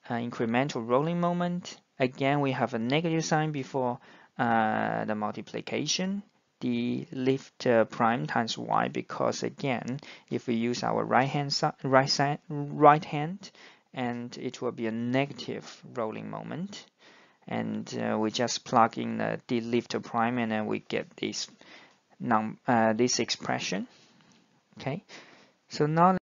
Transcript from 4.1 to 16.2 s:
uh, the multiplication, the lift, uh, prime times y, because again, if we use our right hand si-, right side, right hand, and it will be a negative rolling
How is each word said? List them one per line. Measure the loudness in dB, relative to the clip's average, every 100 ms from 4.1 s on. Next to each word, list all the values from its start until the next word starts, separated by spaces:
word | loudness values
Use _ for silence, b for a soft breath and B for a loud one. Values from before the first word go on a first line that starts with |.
| B B -2
uh, | 2 4 4 2 0 -2
the | -2
multiplication, | -2 -4 -6 -8 -8 -4 -4 -2 -2 -2 -4 -8 _ _ _
the | -2 0 0 -2 -6
lift, | -2 2 2 -2 _ 4
uh, | 6
prime | 4 4 2 2 0
times | -2 -2 -4
y, | 0 0 2
because | -2 -6 -2 -2 0
again, | -4 -4 -4 -2 -4 -8 B B B
if | -6 -2
we |
use | 0 0 0
our | 0 0
right | 2 2 2
hand | -2 -2
si-, | 0 -2 -2
right | 4 4 4
side, | 2 0 -2 -6
right | -6 -6 8 10 10
hand, | 2 -6 -4 -8 -14 B B B B
and | -6 -4 -4 -8 -8
it | -8 -4
will | -6
be | -4 -4
a |
negative | -2 0 0 0 -6 -8 -8 -10 -18 -12
rolling | -6 -6 -6